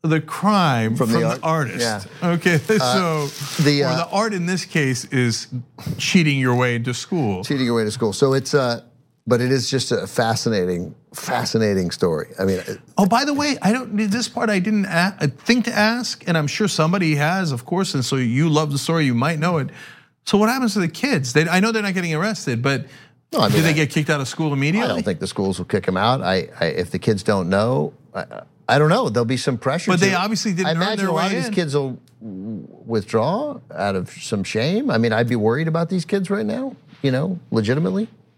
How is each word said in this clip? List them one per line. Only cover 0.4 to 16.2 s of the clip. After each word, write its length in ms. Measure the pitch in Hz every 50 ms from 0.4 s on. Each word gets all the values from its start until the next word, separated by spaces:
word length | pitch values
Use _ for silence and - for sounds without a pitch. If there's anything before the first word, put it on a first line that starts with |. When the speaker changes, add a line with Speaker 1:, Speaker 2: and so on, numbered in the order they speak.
| - 208 208 196 175 151 127 113 110 113 113
Speaker 2:
From 120 | 135 - 110
Speaker 1:
from 60 | - -
Speaker 2:
the 40 | -
Speaker 1:
the 60 | - 120 123
Speaker 2:
art-, 0 |
Speaker 1:
artist. 380 | - 160 160 160 143 117 - -
Speaker 2:
yeah. 220 | 120 117 107 101 95 - - - 180 175 175
Speaker 1:
Okay, 220 | 165 - 175 175
<laughs> 40 | 147 - -
Speaker 2:
Uh, 580 | 220 214 131 123 127 - 180 170 160 151 143 143
Speaker 1:
so, 340 | - - 143 135 - -
Speaker 2:
the, 220 | 151 147 147 143 139
Speaker 1:
or 20 |
Speaker 2:
uh, 100 | 131 127 160 170
Speaker 1:
the 40 | -
art 240 | - 196 220 220 208
in 100 | 185 170
this 220 | 175 185 180 -
case 400 | - - 165 143 131 127 123 -
is 420 | - 147 127 123 120 110 - - - - 123 - _ _ - - - -
cheating 420 | - - - - 190 160 151 139 135
your 160 | 131 127 123
way 200 | 123 127 123 120
into 180 | 117 117 127
school. 500 | 120 - - - 190 170 135 104 98 92
Speaker 2:
Cheating 220 | - - 147 131 131
your 100 | 117 120
way 100 | 117 110
to 60 | 107
school. 220 | 107 120 120 107
So 220 | 95 - - 131 135
it's, 180 | 135 135 -
uh, 300 | - 139 131 120 120 117 - - _ _ _ _ _ _ _
but 140 | 117 123 117
it 100 | 123 127
is 200 | 135 131 117 -
just 220 | - 131 - -
a 140 | 120 95 95
fascinating, 880 | 104 - - 117 113 113 - - 117 113 98 90 90 90 87 90 78 - _ _ _ -
fascinating 760 | - - - 131 120 135 - - 113 110 104 101 95 90 85
story. 380 | - - - 87 80 76 - - - -
I 60 | 95
mean, 140 | 98 95 90
it 220 | - - 104 - - - _ -
Speaker 1:
Oh, 80 | 202
by 180 | 185 220 240 277
the 80 | 294
way, 240 | 294 277 294 294 180 -
I 100 | - 190
don't, 240 | 226 262 254 208 202
this 320 | 208 220 202 196 247 240 -
part 220 | - 247 254 220
I 80 | 208 185
didn't 260 | 180 214 214 208 190
a-, 320 | 170 165 170 175 196 196 -
I 80 | 156 139
think 360 | - - - - 233 254 208
to 80 | 233
ask, 500 | - 208 208 220 233 247 233 - - -